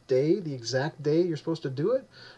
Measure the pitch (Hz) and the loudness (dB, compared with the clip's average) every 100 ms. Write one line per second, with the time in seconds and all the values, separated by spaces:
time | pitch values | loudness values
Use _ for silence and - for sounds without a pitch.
0 | - 127 147 190 165 135 113 127 147 - | 0 2 4 2 -2 -8 -4 -2 -2 -2
1 | 147 156 180 151 - 165 147 131 170 262 | 0 2 2 -2 -4 -4 -4 -2 0 0
2 | 262 - - | -2 -16 -20